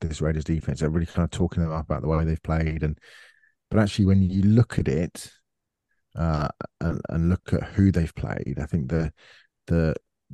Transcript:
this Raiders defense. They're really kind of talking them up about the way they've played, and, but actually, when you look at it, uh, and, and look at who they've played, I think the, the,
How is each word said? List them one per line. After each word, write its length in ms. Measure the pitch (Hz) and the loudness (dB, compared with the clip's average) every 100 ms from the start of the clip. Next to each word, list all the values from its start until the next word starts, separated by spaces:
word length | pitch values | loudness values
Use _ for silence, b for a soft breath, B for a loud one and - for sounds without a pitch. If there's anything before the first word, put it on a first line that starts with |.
this 200 | 82 76 | -8 -4
Raiders 220 | 78 78 | -2 -2
defense. 360 | 76 80 - 71 | -2 -2 -2 -2
They're 100 | 78 | -2
really 160 | 80 82 | 0 -2
kind 180 | - | -2
of 80 | 82 | -2
talking 320 | - 87 - | 0 -2 0
them 80 | 82 | -2
up 140 | 80 76 | -4 -4
about 160 | 73 | -4
the 60 | 76 | 0
way 180 | 80 80 | 0 0
they've 160 | 80 | -2
played, 400 | - 80 80 78 | -2 -2 0 -2
and, 140 | 76 76 B B B B B B _ | -4 -4 B B B B B B _
but 100 | 107 | 2
actually, 260 | 104 - 95 | 2 2 4
when 240 | 98 92 | 4 4
you 120 | 95 | 2
look 360 | 98 113 120 - | 4 4 4 0
at 80 | - | 0
it, 440 | 156 - - - _ _ _ _ _ _ _ _ - | 0 -2 -8 -20 _ _ _ _ _ _ _ _ -4
uh, 320 | 82 76 73 - - - | 0 0 -2 -6 -14 -6
and, 200 | 82 73 - | -4 -4 -4
and 200 | 82 85 | -2 0
look 240 | 92 - | 0 0
at 100 | - | -4
who 280 | - - 98 | 0 4 4
they've 220 | 87 80 - | 4 0 -4
played, 420 | 53 - 60 69 | -8 -6 -6 -6
I 40 | 76 | -4
think 240 | 87 64 | -4 -2
the, 220 | 80 78 B B B B _ - | -2 -2 B B B B _ -2
the, 280 | 82 80 - - _ - | 0 0 -2 -10 _ -20